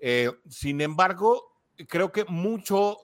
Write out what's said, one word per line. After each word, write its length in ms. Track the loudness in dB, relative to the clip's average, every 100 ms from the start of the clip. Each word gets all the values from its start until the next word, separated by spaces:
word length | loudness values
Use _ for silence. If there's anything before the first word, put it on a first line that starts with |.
Eh, 320 | 0 2 2 -2 -14
sin 320 | -8 -4 -2
embargo, 800 | -2 2 0 2 2 2 -2 _ _ -20 -6
creo 220 | -2 0
que 140 | 0
mucho 720 | -4 -2 -2 -4 0 2 2 -2